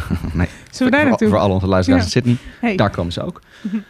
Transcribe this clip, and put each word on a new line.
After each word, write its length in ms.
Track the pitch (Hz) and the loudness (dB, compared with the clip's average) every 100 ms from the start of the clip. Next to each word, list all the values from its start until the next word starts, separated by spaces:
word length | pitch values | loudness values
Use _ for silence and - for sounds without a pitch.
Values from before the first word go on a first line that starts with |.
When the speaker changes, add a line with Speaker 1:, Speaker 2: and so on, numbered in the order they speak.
| - | -4
Speaker 1:
<laughs> 220 | - - | -6 -4
Nee. 140 | 82 87 - - | -2 -4 -6 -14
Speaker 2:
Zullen 220 | - 254 | -2 2
we 60 | 269 | 2
daar 20 | |
Speaker 1:
Voor, 80 | 302 | 2
Speaker 2:
naartoe? 200 | 226 214 | 2 2
Speaker 1:
voor 100 | 196 | 2
al 120 | 98 | 2
onze 160 | 92 92 | 0 2
luisteraars 360 | 92 90 90 | 2 4 2
Speaker 2:
Ja. 40 | 90 | 2
Speaker 1:
in 40 | |
Sydney, 240 | 127 123 120 - - | 0 0 0 -4 -6
Speaker 2:
Hey. 160 | 233 190 | -4 0
Speaker 1:
daar 140 | 101 | 0
komen 220 | - 87 | 0 -6
ze 100 | - | -4
ook. 180 | - - _ - | -8 -10 _ -12
Speaker 2:
Mhm. 160 | 214 208 | -8 -8